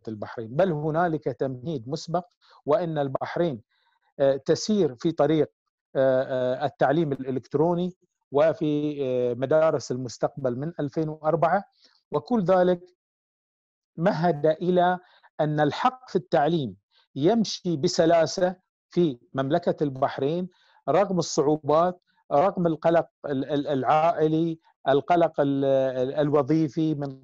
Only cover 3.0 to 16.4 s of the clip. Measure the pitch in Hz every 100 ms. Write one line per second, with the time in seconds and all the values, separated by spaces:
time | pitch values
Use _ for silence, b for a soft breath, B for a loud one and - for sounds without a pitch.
3 | 139 131 127 160 170 113 - _ _ _
4 | _ - 139 135 - 156 - 214 151 123
5 | 170 160 151 156 - _ _ _ _ 143
6 | 135 131 131 127 127 127 143 - 143 156
7 | 156 139 131 127 - 139 165 175 180 -
8 | _ _ _ 139 160 - 151 147 151 143
9 | 131 127 123 120 131 156 160 143 - 127
10 | 127 - 156 - 131 123 156 165 143 165
11 | 156 156 156 160 160 190 - b b b
12 | _ 147 - 240 175 185 180 175 - _
13 | _ _ _ _ _ _ _ _ _ -
14 | 175 151 175 147 156 156 180 180 175 180
15 | b b b - 151 151 147 - 247 -
16 | - 190 - 160